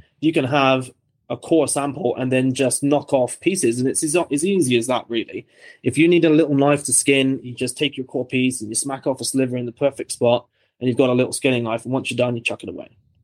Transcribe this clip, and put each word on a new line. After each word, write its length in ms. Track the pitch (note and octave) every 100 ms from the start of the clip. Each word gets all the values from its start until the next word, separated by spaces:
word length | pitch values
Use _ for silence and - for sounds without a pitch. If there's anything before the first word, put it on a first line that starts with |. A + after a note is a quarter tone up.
| - _
you 120 | D#3
can 120 | D#3 B2+
have 460 | C#3+ C3+ C3 B2+ _ _ _ -
a 60 | C3
core 300 | - E3 C3
sample 480 | C#3+ C#3+ C#3+ - -
and 160 | C3
then 220 | B2+ C3
just 300 | B2+ B2+ -
knock 280 | C#3+ C#3+ -
off 260 | C3+ B2 -
pieces. 400 | F3 F#3 - A#2+
And 80 | B2+
it's 140 | -
as, 120 | D#3 E3+ D#3+
as 140 | C#3+ F3+
easy 320 | G3 B2+ A#2+
as 100 | A#2+
that, 180 | A#2+ -
really. 360 | A2+ - F#2+ - _ - -
If 140 | - C#3+
you 100 | E3+
need 160 | F3
a 60 | D#3+
little 260 | D#3 D3 C#3
knife 280 | C#3+ C#3+ C3
to 80 |
skin, 460 | - - C#3 C3+ C3+
you 100 | B2+
just 240 | A#2+ B2+ -
take 200 | D3 C3+
your 80 | B2+
core 200 | C3 B2
piece 360 | B2+ B2+ C3
and 80 | G#2+
you 60 | A#2+
smack 300 | C#3 C3+ D3
off 120 | B2+
a 40 | -
sliver 320 | C3+ B2+ B2
in 80 | A#2+
the 60 |
perfect 380 | - C#3 - -
spot, 340 | - A#2+ A#2+ - _ _ _
and 80 | B2+
you've 100 | A#2+
got 120 | B2+
a 40 |
little 200 | B2 B2+
skinning 300 | - C3+ A#2+
knife. 200 | A2+ A#2
And 100 | B2
once 160 | C3 B2+
you're 60 | A#2+
done, 200 | B2 A#2
you 40 |
chuck 220 | - A2
it 60 | -
away. 260 | F2 - _ _ _